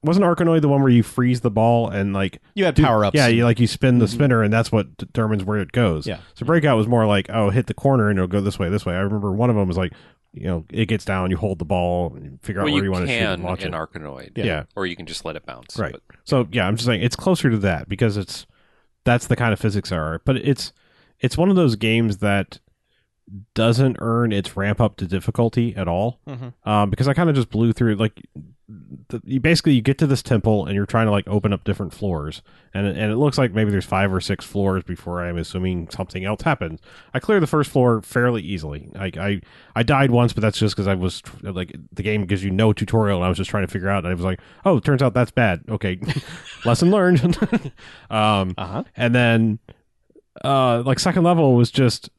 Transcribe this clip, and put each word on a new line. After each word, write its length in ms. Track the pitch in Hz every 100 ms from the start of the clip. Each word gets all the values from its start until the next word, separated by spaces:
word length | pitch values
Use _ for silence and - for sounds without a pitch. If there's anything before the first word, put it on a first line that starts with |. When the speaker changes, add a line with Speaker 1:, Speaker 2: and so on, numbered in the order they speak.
Speaker 1:
wasn't 220 | 147 180 185
Arkanoid 360 | 170 165 165
the 60 | 147
one 120 | 139
where 100 | 135
you 100 | 120
freeze 380 | 107 - 123 120
the 80 | 120
ball 380 | 104 113 120 113
and, 240 | 98 98
like, 260 | 98 95 - _
Speaker 2:
You 120 | 202 185
had 100 | 143
Speaker 1:
do 80 |
Speaker 2:
power-ups 320 | 151 110 101 147
Speaker 1:
Yeah, 120 | 123
Speaker 2:
and 100 | 117
Speaker 1:
you, 60 |
like, 160 | 120 117
you 60 | 117
spin 300 | - 135 123
the 60 | 107
Speaker 3:
Mm-hmm. 80 | 117
Speaker 1:
spinner 280 | 143 117
and 80 | 104
that's 180 | 113 117
what 260 | 110 98 -
determines 460 | 101 - 110 107
where 140 | 95 104
it 120 | 92
goes. 340 | 123 113 78 90
Speaker 2:
Yeah. 100 | 92 - -
Speaker 1:
So 100 | 123
Breakout 320 | 165 151 117
was 100 | 110
more 180 | 120 110
like, 200 | 101 -
"Oh, 180 | 113 101
hit 160 | 110 -
the 60 | -
corner 340 | 139 135 104
and 80 | 98
it'll 80 | 90
go 140 | 101
this 180 | 98 -
way, 100 | 87
this 160 | 101 -
way." 80 | 90
I 40 |
remember 320 | 98 104 101
one 180 | 98 123
of 60 | 107
them 120 | 95
was 100 | 87
like, 160 | 92 - - _ _
you 120 | -
know, 200 | 90 85 80
it 160 | - 110
gets 180 | 110 -
down, 260 | 95 92
you 60 | 87
hold 200 | 104 90
the 60 | 82
ball, 480 | 90 87 87 85 -
and 240 | - -
figure 180 | - 98
out 40 | 98
Speaker 4:
Well, 80 |
Speaker 1:
where 100 | 95
Speaker 4:
you 60 | 98
Speaker 1:
you 20 |
wanna 160 | 92 90
shoot 60 | 120
Speaker 4:
can 140 | 110
Speaker 1:
and 100 | 90
launch 200 | 87 92
Speaker 4:
in 100 | 92
Speaker 1:
it. 40 | 82
Speaker 4:
Arkanoid. 600 | 80 82 73 67 67 -
Speaker 1:
Yeah. 260 | 113 78 67 -
Speaker 4:
Or 100 | 92
you 100 | 87
can 100 | 80
just 180 | 80 80
let 100 | 76
it 80 | -
bounce. 320 | 60 62 -
Speaker 1:
Right. 140 | 85
Speaker 4:
But 80 | - _ -
Speaker 1:
So, 240 | - 135 107
yeah, 160 | 117 92
I'm 80 | 110
just 100 | 120
saying 160 | 113
it's 140 | 120 -
closer 340 | - 175 139
to 80 | 113
that 280 | 98 80 -
because 260 | 98 117 104
it's, 280 | 92 - - _ _ _ _ _ -
that's 200 | 123 -
the 80 | 123
kind 180 | 120
of 60 | 101
physics 300 | 110 101 -
there 140 | 87
are. 180 | 78 82 -
But 100 | 131
it's, 340 | 139 131 - _ _ _ _ _
it's 160 | 131 143
one 120 | 185
of 60 | 185
those 200 | 156 107
games 400 | 113 113 113 95
that 420 | 107 101 92 - _ _ _ _ _ _ - 98 - -
doesn't 420 | 113 117 131 113
earn 320 | 117 117 117
its 240 | 101 90 -
ramp 240 | 101 101
up 180 | 110 -
to 100 | 87
difficulty 680 | 92 - - 117 - 117 98
at 120 | 87
all. 320 | 87 110 - -
Speaker 2:
Mm-hmm. 420 | 131 123 - -
Speaker 1:
Um, 200 | 107 101
because 180 | - 131
I 60 |
kinda 200 | 139 170
just 160 | 143 113
blew 240 | 107 117
through, 220 | 110 117 104
like, 260 | 110 - - - - _ _ 104 - - -
the, 120 | 117 -
you 140 | 131
basically, 340 | 160 170 165
you 80 | 131
get 160 | 113 135
to 80 | 151
this 160 | 131
temple 420 | - 113 113 107 -
and 100 | 101
you're 100 | 101
trying 180 | 113 113
to, 40 |
like, 160 | 101 -
open 260 | 104 104
up 100 | 98
different 300 | - 95 90
floors, 480 | - 104 82 76 - _ _ _
and, 120 | 95 101
and 240 | 78 104
it 40 | 113
looks 200 | 147 139
like 160 | 127
maybe 160 | 101 107
there's 140 | 101 -
five 260 | 95 98
or 60 | 92
six 220 | - 98 -
floors 380 | 101 98 95
before, 380 | - 87 - 87
I'm 140 | 87 85
assuming, 500 | 82 90 92 90 85
something 340 | - 95 92 95
else 160 | 104
happens. 360 | 165 143 82 80 - - -
I 60 | 127
cleared 240 | - 208
the 40 | 156
first 220 | 156 143
floor 300 | 143 123 113
fairly 400 | - 123 123 117
easily. 480 | 80 95 76 73 - -
I, 160 | 98 80
I, 220 | 98 98 - - - 113
I 80 |
died 260 | 117 139 139
once, 220 | 120 120
but 80 | -
that's 160 | 107 -
just 180 | 110 -
'cause 120 | 98
I 80 | 95
was 260 | 90 -
tr-, 280 | - - 98
like, 260 | 92 92 - -
the 80 | -
game 220 | 101 107 92
gives 180 | 98
you 60 | 98
no 220 | 95 110
tutorial, 440 | 104 104 113 104 95
and 60 | 90
I 40 |
was 80 | 92
just 120 | 95
trying 140 | 104 92
to 60 |
figure 180 | - 90
out, 100 | 98
and 40 | 87
I 20 | 92
was 80 | 185
like, 140 | 185 - - 196
"Oh, 120 | 147
it 60 |
turns 180 | - 135
out 100 | 131
that's 180 | 123 120
bad. 300 | - 113 85 -
Okay." 300 | 107 98 92 - 143 -
<laughs> 340 | - - - 120
Lesson 240 | 120 175
learned. 460 | 208 180 170 175 170
<laughs> 280 | 202 233 135 - - - -
Um, 440 | 107 107 104 92 90
Speaker 2:
Uh-huh. 260 | 92 107 - -
Speaker 1:
and 180 | 120 123
then, 440 | 120 113 113 110 - - _ _ _ _ _ -
uh, 380 | - 135 127 117 123
like, 140 | 131
second 240 | 185 185
level 320 | 170 165 143 120
was 160 | 117
just 380 | - 127 - -